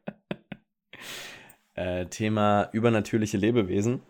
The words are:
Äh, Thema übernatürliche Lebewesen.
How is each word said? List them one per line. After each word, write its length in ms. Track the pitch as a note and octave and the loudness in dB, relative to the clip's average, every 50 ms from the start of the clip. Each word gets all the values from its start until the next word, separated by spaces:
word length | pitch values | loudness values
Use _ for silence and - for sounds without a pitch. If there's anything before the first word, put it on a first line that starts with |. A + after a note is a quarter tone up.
| _ - - _ _ _ - - _ _ - - _ _ _ _ _ _ - - - - - - - - - - - - - _ _ _ _ | _ -16 -16 _ _ _ -12 -12 _ _ -20 -20 _ _ _ _ _ _ -20 -18 -16 -14 -14 -14 -14 -16 -16 -20 -20 -20 -20 _ _ _ _
Äh, 320 | - F2+ F2+ F2+ F2+ F2+ | -8 -6 -4 -4 -4 -6
Thema 640 | E2 - - A2 G#2+ G#2+ G#2+ G#2 G#2 G#2 G2+ G2 - - | -6 -6 -4 -2 0 2 2 4 4 4 4 2 0 0
übernatürliche 640 | A2 A2 A#2+ A2+ G#2+ G2+ - - A2+ G#2+ G#2+ - | 0 2 2 2 2 0 0 0 0 0 0 0
Lebewesen. 640 | G#2 G2 A2 A#2+ A#2+ G2+ F2+ F#2 G2 G2+ A#2 B2+ - - _ | 2 2 4 4 2 2 2 0 0 0 0 -2 -2 -6 _